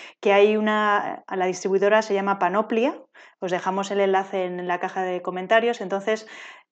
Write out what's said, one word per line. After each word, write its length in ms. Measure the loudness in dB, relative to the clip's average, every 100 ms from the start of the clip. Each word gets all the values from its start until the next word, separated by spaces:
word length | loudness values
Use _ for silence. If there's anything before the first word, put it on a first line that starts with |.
| -20 -4
que 120 | 2
hay 220 | 6 6 4
una, 680 | 0 2 2 0 0 -8 -8
a 100 | -2
la 120 | -2
distribuidora 560 | -2 0 2 4 4
se 100 | 2
llama 240 | 0 0 0
Panoplia, 580 | 0 0 0 0 0 -2 -12 -20 -20 _
os 100 | -4
dejamos 400 | -4 -2 -4 -2
el 120 | 0
enlace 440 | 2 2 0 -4 -4
en 220 | -4 -4
la 120 | -4
caja 220 | -4 -4
de 220 | -4 -4
comentarios, 580 | -6 -8 2 2 2 -2
entonces, 460 | -4 -4 -2 -4 -6 -18 -18 -20 _